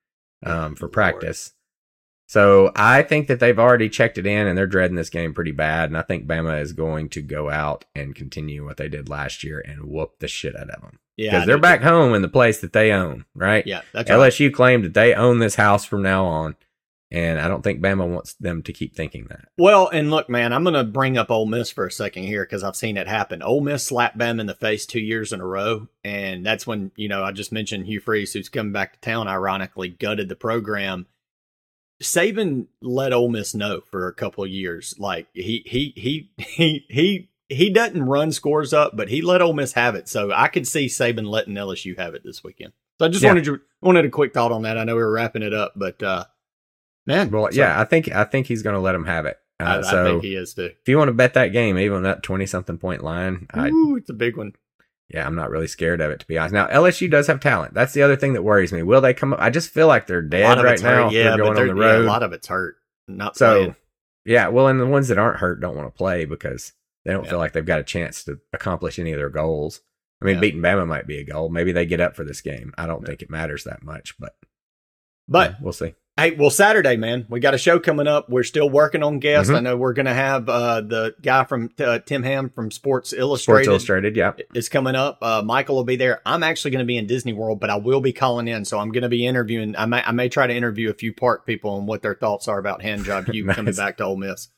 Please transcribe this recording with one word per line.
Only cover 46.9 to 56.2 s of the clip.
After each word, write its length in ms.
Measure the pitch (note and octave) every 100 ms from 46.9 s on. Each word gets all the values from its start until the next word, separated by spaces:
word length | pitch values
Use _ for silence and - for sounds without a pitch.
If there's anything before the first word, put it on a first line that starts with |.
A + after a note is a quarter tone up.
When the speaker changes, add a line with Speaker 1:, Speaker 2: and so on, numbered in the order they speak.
| _ -
Speaker 2:
man, 240 | D#3+ E3
Speaker 1:
Well, 180 | G#2+ G#2+
Speaker 2:
so 80 | A#2
Speaker 1:
yeah, 180 | A#2+ D#2
I 60 | A2+
think, 280 | E3 D#3
I 120 | G2 G#2+
think 220 | C3+ C3
he's 140 | A#2
gonna 180 | G#2+ G2+
let 140 | F#2+ F#2
'em 100 | D#2+
have 200 | E2 D2+
it. 120 | - _ -
Uh, 20 |
Speaker 2:
I, 140 | G2 G2
I 40 |
Speaker 1:
so 220 | F#2 F#2+ F2+
Speaker 2:
think 180 | E2+
he 120 | G2 F#2+
is 180 | F2
too. 120 | - F2 -
Speaker 1:
if 80 | -
you 80 | C#3+
wanna 160 | C#3+
bet 200 | A#2 B2+ -
that 180 | A2
game, 240 | A2 A2+ F2+
even 260 | G2+ G2
that 200 | F#2+ -
twenty-something 540 | - F#2+ F#2+ F#2 F#2 E2
point 260 | F#2+ F2 D2+
line, 420 | E2+ F#2 F#2 -
I 160 | - C#4+
Speaker 2:
Ooh, 260 | D#4+ D#4 C4
it's 140 | -
a 40 |
big 220 | A2+ A#2+ A2+
one. 160 | G#2 - _ _ _ _ _
Speaker 1:
Yeah, 200 | D#2+ C#2+
I'm 80 | E2
not 160 | C2+
really 160 | D#2 D#2+
scared 340 | - E2 E2+
of 80 | D#2
it, 100 | -